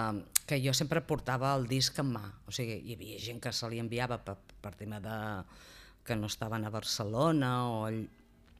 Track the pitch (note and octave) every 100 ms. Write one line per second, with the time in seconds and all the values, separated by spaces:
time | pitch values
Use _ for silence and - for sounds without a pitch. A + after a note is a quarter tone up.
0 | A2 G#2 - - - C#3+ C3 B2+ D3 B2
1 | - D3 - B2+ C3+ C#3 A#2 C3 B2+ -
2 | C#3 A2+ G2+ - - A#2 A#2 G#2 F2+ A2+
3 | A2 G#2 A2 A#2 B2 - A2+ A#2 A2+ A#2+
4 | B2+ A2+ - G2 - - G#2 - G#2 G#2+
5 | G2+ A2 G#2+ G2 F2+ - - - - -
6 | - A2 G#2 - A2 A2+ G#2+ A2 - -
7 | G#2 A2 D#3+ D#3 B2+ B2 B2 A2+ A2 A2+
8 | G#2+ - - - -